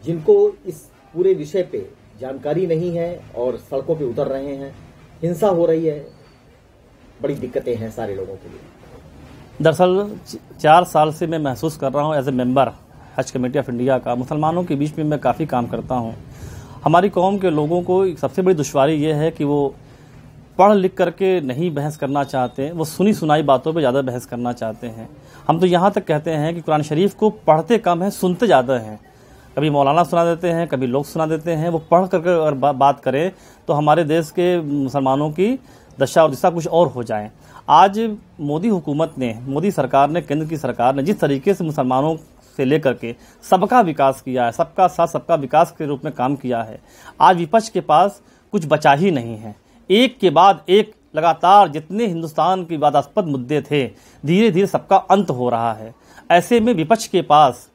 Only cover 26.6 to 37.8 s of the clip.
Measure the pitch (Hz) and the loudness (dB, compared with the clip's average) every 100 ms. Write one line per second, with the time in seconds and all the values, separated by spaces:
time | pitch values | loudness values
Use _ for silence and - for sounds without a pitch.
26.6 | 160 151 151 156 196 - 214 214 - 156 | -2 -2 0 0 0 2 -2 0 2 2
27.6 | 160 233 - 170 190 202 185 180 233 143 | 4 0 2 0 -2 -2 -2 0 4 4
28.6 | 123 127 107 107 - - - - - - | 4 -2 -4 -16 -20 -20 -20 -20 -12 -4
29.6 | 151 143 135 156 175 175 170 165 175 165 | -2 2 2 2 2 0 0 0 -2 -2
30.6 | 165 143 131 127 143 - 156 160 156 160 | -4 -4 -2 -2 -4 -4 -4 -4 -4 -4
31.6 | 165 165 156 170 190 185 170 170 156 139 | -2 -4 2 2 2 -2 0 2 0 0
32.6 | 139 135 139 - - 127 180 185 - - | 0 4 2 2 -2 -2 -2 -6 -20 -18
33.6 | - 147 151 156 156 160 156 - 175 175 | -4 0 2 2 2 0 -2 -2 0 0
34.6 | 151 143 135 139 131 135 151 147 196 262 | -2 -4 -2 -2 0 0 -2 -2 -2 -2
35.6 | - - - - 135 175 156 131 185 170 | -10 -20 -20 -6 0 4 2 2 -2 0
36.6 | 156 165 165 117 113 110 107 _ - - | -2 2 2 0 -6 -6 -8 _ -20 -20
37.6 | - 147 | 4 6